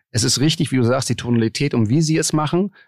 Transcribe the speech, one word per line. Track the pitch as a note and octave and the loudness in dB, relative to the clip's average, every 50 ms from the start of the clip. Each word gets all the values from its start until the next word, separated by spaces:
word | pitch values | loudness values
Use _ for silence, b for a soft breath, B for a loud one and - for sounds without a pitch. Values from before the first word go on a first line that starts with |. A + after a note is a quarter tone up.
| B _ | B _
es | - A#2 B2+ | -4 -2 -2
ist | C3 - A#2+ | -2 0 0
richtig, | C3+ D#3+ D#3 - D3+ - | 0 0 0 0 -2 -2
wie | C3 | 0
du | C3 A#2+ | 0 2
sagst, | A#2 B2+ C3+ - - | 2 2 0 0 -2
die | A#2+ | -4
Tonalität | - - A#2+ A#2+ A2+ A2 A2+ - - C#3 C#3 - | -4 -2 0 0 2 2 0 0 -2 -4 -2 0
und | A#2+ A2 G#2 | 0 2 2
wie | B2+ E3 | 2 2
sie | D#3+ D3+ D#3+ | 2 2 0
es | D#3+ D#3 - | 0 0 0
machen, | - D3+ D3+ C#3 E3+ F3 G3+ F#3+ b b b | 0 -2 0 0 0 0 -2 -2 b b b